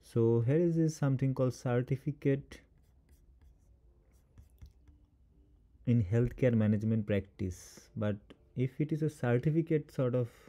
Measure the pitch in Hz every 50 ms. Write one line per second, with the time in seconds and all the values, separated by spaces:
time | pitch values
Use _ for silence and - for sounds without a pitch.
0 | _ - - 120 113 117 117 117 113 120 143 160 175 170 165 165 160 156 156 -
1 | 147 139 135 127 135 135 131 135 131 127 123 - - 131 123 123 127 - 135 127
2 | - 147 135 - - 143 139 139 139 - - - _ _ _ - _ _ _ -
3 | _ _ - _ - - - _ - - - _ _ _ - _ _ - _ _
4 | _ _ _ _ _ _ _ - - _ _ _ - - _ - - - - _
5 | - _ _ _ _ _ _ - - _ - _ _ _ _ - - 131 117 120
6 | 104 87 110 117 123 123 - - 135 127 117 113 107 104 107 101 104 110 113 110
7 | 104 - 104 98 95 - _ - 98 92 90 - - - - - - - _ 110
8 | 107 104 104 101 - _ - _ - _ _ 123 127 131 - - 151 147 160 147
9 | 156 147 - - - 120 120 120 123 156 147 165 160 - 160 151 147 - - -
10 | 131 123 123 127 123 117 - - -